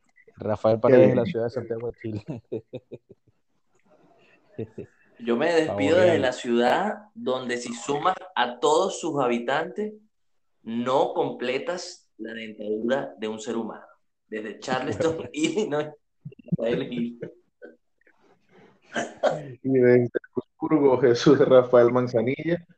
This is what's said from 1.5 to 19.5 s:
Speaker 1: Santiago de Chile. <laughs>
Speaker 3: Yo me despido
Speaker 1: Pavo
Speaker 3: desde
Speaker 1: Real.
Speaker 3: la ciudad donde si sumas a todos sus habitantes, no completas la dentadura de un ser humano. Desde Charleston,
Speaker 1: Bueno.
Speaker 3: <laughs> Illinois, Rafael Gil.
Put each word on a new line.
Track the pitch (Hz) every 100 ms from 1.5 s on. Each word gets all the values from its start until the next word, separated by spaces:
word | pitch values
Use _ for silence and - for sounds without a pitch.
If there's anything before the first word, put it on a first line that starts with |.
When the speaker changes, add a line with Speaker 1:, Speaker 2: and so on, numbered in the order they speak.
Speaker 1:
Santiago | 123 113 113 120
de | -
Chile. | 113 104 - 123 - 113 - 127 - 120 _ - _ _ _ _ _ _ _ _ _ _ _ _ _ -
<laughs> | 110 - - _ _ -
Speaker 3:
Yo | 117 117
me | 165
despido | 165 156 -
Speaker 1:
Pavo |
Speaker 3:
desde | 147 175 180
Speaker 1:
Real. | 156
Speaker 3:
la | 131
ciudad | 123 123 117 120 147 208 208 -
donde | 113 120 127 120 120
si | 120
sumas | 120 - 143 175 185 - 120
a | 123 120
todos | 147 160 190 -
sus | 170 143
habitantes, | 123 120 120 143 180 208 214 214 _ _ _ _ _ _
no | 110 117 123 139 -
completas | 175 139 123 123 135 - 180 - - _ -
la | 113
dentadura | 113 110 107 104 107 117 139 139 -
de | 110
un | 110
ser | 123 117
humano. | 107 - - _ _ _ -
Desde | 107 107 -
Charleston, | - 131 139 101 160 -
Speaker 1:
Bueno. | -
Speaker 3:
<laughs> |
Illinois, | 147 156 214 175 147 147 - _ _ - - - -
Rafael | 113 135 131
Gil. | 120 117 - - - _ _ - - _ _ _ _ _ _ _ _ _ _ _ - - - - 151 143